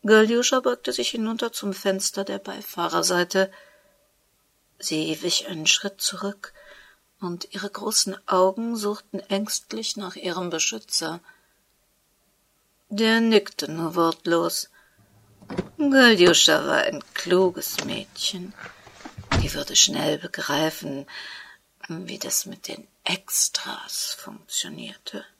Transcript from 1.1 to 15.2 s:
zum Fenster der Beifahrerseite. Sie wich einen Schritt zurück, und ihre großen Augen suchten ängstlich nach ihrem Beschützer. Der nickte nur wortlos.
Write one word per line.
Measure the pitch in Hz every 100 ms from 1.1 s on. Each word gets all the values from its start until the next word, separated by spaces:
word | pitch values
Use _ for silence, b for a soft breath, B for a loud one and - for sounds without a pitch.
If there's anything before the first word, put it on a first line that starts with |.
| 233 220 226 233
zum | - 202
Fenster | 190 196 190 196 -
der | 196 196
Beifahrerseite. | - 196 - - 170 170 170 180 175 190 190 B B B B B _ _ _ _ _ _ _ _
Sie | - 156 160 156
wich | 175 - -
einen | 170 156
Schritt | - 202 196
zurück, | - 190 196 202 - B B B B B _ _
und | 180 175 -
ihre | 196 202
großen | - 208 208 - 190 -
Augen | 185 185 190 233 233
suchten | 208 208 - -
ängstlich | - 196 208 - - 220 220 -
nach | 190 -
ihrem | 180 175 180
Beschützer. | 165 - 220 - - 160 170 b b b b b _ _ _ _ _ _ _ _ _ _ _ _
Der | 208 226 226
nickte | 226 220 - - 147
nur | 160 165 170
wortlos. | 165 165 - 170 170 - - b b b b _